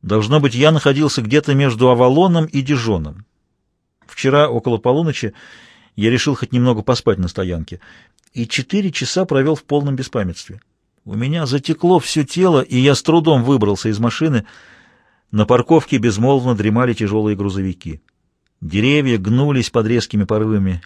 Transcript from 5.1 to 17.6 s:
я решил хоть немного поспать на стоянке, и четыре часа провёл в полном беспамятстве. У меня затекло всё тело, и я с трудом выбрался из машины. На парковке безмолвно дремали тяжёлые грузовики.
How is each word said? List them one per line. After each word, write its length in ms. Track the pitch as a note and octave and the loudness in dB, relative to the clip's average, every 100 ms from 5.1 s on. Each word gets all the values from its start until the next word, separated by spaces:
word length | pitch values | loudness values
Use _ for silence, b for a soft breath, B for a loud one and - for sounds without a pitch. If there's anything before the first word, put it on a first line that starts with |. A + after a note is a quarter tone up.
| - A2 B B B B B B - | -4 -8 B B B B B B -2
я 140 | A2 | 0
решил 240 | A#2+ D3+ | 2 0
хоть 180 | C3 - | -4 -2
немного 300 | B2 B2 A2 | 0 0 0
поспать 380 | - A#2+ - G2 | 0 0 0 -2
на 80 | F2+ | -2
стоянке, 520 | - F#2 E2+ D#2+ F2+ b b b b _ | -4 -6 -6 -8 -14 b b b b _
и 140 | - A2+ | -10 -6
четыре 440 | - C3 G3 G3 | -6 -4 -2 -2
часа 340 | C#3+ B2+ - F#3+ | -4 -4 -4 0
провёл 280 | C3+ C3+ | 0 0
в 120 | D3+ _ | -2 _
полном 300 | D3 C#3+ C3 | -2 0 -4
беспамятстве. 680 | B2+ B2 F#2+ E2 - A2 _ _ _ _ - | -4 -4 -4 -8 -16 -20 _ _ _ _ -10
У 60 | G#2 | -6
меня 300 | B2+ E3 C#3+ | -4 -4 -2
затекло 540 | C#3 C3 D#3 F3 F3+ | -4 -2 -2 2 2
всё 260 | - D#3 C#3 | 2 -4 -2
тело, 340 | E3+ F#3 D3 | 0 2 2
и 180 | B2+ B2+ | 2 2
я 160 | C3+ | 2
с 80 | C3+ | 2
трудом 440 | - E3 D#3+ C#3+ A#2+ | 2 2 4 2 2
выбрался 420 | C3+ G#2 G2 A2 | 2 2 0 -2
из 100 | G#2 | -2
машины. 480 | A#2 - D#3+ B2+ G2+ b b b b b b b b | -2 -2 -2 -2 -4 b b b b b b b b
На 140 | G#2 G#2+ | -2 2
парковке 540 | B2 A#2 D#3+ - C#3 | 2 4 2 2 0
безмолвно 540 | A#2 G2+ B2 C#3 B2 | 0 0 2 2 0
дремали 400 | A2+ G#2+ A2 B2 | 0 0 0 0
тяжёлые 440 | A2+ G#2+ G#2+ G#2+ G2+ | -2 -2 0 -2 -2
грузовики. 640 | G2+ F#2+ | -4 -4